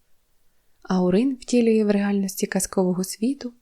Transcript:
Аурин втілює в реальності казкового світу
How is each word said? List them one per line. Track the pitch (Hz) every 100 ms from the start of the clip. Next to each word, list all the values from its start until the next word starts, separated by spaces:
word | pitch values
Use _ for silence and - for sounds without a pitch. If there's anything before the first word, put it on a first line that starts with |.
| _ _ _ _ _ _ _ _
Аурин | - 185 180 185 269 254
втілює | - 247 226 220
в | 208
реальності | 202 202 202 190 - 202
казкового | 190 - - 180 180
світу | 185 - 240 277 247 -